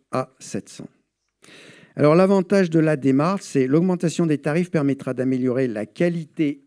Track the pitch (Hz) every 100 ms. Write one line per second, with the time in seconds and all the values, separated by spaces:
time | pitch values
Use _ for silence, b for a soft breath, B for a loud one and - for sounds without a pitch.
0 | _ 127 - _ - 101 - - - _
1 | _ _ _ _ B B B B B B
2 | 147 170 190 196 175 202 175 160 156 151
3 | 135 135 165 196 - 143 127 151 185 175
4 | 170 160 170 147 156 160 175 160 139 135
5 | 135 127 127 127 127 123 127 104 107 -
6 | 175 170 151 - 147 143